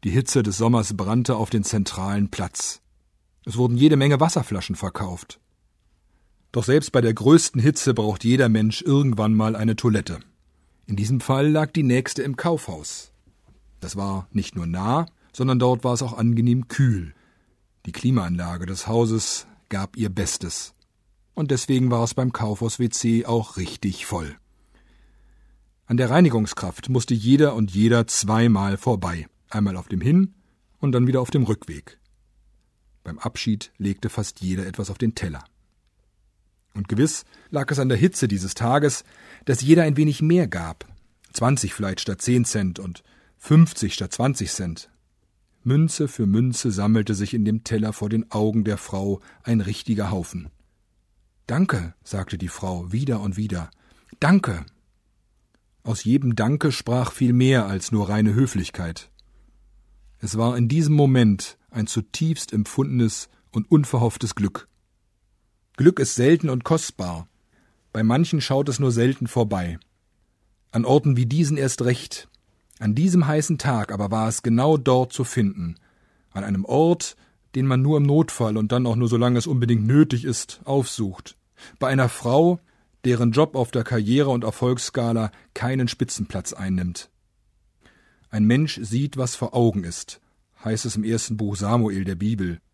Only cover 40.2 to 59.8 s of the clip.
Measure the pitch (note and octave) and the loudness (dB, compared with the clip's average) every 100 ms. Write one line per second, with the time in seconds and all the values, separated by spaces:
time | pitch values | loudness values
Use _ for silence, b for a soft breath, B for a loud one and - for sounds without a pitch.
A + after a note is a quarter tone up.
40.2 | D#3 F3 D#3+ F2+ E2 - - - _ _ | 2 2 2 -4 -8 -12 -18 -20 _ _
41.2 | _ - A#2 C#3 G2 - G2+ F#2+ - F#2+ | _ -2 0 2 -2 -4 -6 -4 -6 -6
42.2 | - B2 A#2 A2 F#2+ F2 G2 F2 b b | 0 2 2 0 -2 -4 -10 -14 b b
43.2 | b b - D#3 D#3+ - G#2+ - F#2+ - | b b 4 8 8 4 -6 -4 -8 -2
44.2 | B2 C#3 F#2 - F2+ D#2+ - _ _ _ | -2 -2 -6 -6 -8 -8 -16 _ _ _
45.2 | _ _ _ _ A#2+ C#3 D#3+ - C#3+ - | _ _ _ _ 0 2 2 0 -4 0
46.2 | G#2+ G#2 B2+ A#2+ B2 G2 G#2 A2 G#2 G2+ | 2 2 2 0 -2 0 2 2 2 -2
47.2 | G2+ A#2+ G#2+ A2 - A2+ G#2+ G#2 G#2 A2 | -2 0 0 -2 -2 -2 -2 -4 -2 -2
48.2 | A2+ A2 G#2+ A2 G#2 G2+ - F#2+ G2 F#2+ | -2 0 0 2 0 -4 -6 -6 -4 -6
49.2 | b b - A#2 G2 G2+ - G#2+ G2+ G2 | b b -2 0 0 -6 -4 -4 -2 -4
50.2 | E2+ F2 D2+ _ _ _ _ _ _ _ | -6 -10 -14 _ _ _ _ _ _ _
51.2 | _ _ - C3 F#3+ G#2 E2+ - - G2+ | _ _ -6 0 0 0 -4 -12 -10 -8
52.2 | F#2 F2 F2 - F#2 F2+ F2 G#2+ C#3 A2+ | -6 -6 -8 -6 -6 -6 -4 -4 -2 -2
53.2 | G2+ F#2 G#2+ F#2 D#2+ b b b b - | -4 -4 -4 -6 -8 b b b b -2
54.2 | C#3+ F#3+ - F2 D2 _ _ _ _ _ | 4 4 2 -6 -10 _ _ _ _ _
55.2 | _ _ _ _ _ _ - A2 G#2+ C3+ | _ _ _ _ _ _ -6 -4 2 2
56.2 | C#3 A2+ A2 C#3+ D#3 B2+ - B2 A#2 - | 2 0 0 2 0 -2 -2 -2 -2 0
57.2 | B2+ B2 B2+ C3 G2+ G2 - A2 G2 G#2 | 2 4 4 4 0 -4 -2 -2 0 2
58.2 | A2+ G2+ C3 G2+ F2+ - E2+ E2 - _ | 2 2 0 0 -6 -6 -8 -10 -16 _
59.2 | _ _ _ _ _ _ | _ _ _ _ _ _